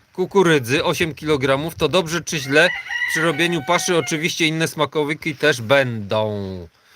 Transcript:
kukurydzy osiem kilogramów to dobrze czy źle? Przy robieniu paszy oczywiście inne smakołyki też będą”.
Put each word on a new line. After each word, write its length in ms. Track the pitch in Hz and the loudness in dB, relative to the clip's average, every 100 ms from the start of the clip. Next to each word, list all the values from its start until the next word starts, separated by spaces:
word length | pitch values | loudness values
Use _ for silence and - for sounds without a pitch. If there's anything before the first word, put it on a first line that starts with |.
| _ | _
kukurydzy 720 | - 180 196 170 156 117 143 | -6 0 4 4 4 2 0
osiem 300 | 170 151 170 | 0 -2 -2
kilogramów 600 | 147 151 151 135 135 160 | -4 -2 0 2 0 -2
to 140 | - 156 | -2 0
dobrze 320 | 170 170 170 | 0 0 -4
czy 180 | - 165 | -4 -6
źle? 320 | 131 143 175 - - - - | 2 4 4 2 -8 -6 -4
Przy 120 | 160 | 0
robieniu 400 | 160 147 170 175 131 | 0 0 0 0 0
paszy 300 | 175 175 175 | 0 2 0
oczywiście 500 | - 160 165 - 165 | 0 -2 -4 0 0
inne 220 | 156 160 | 0 -2
smakołyki 680 | - 143 156 147 156 170 | -2 -2 -2 -4 -4 -6
też 260 | 135 147 135 | 0 2 2
będą”. 1080 | 110 139 131 113 101 110 107 104 98 92 85 _ _ | 2 2 2 -2 -4 -2 -2 -2 -6 -8 -12 _ _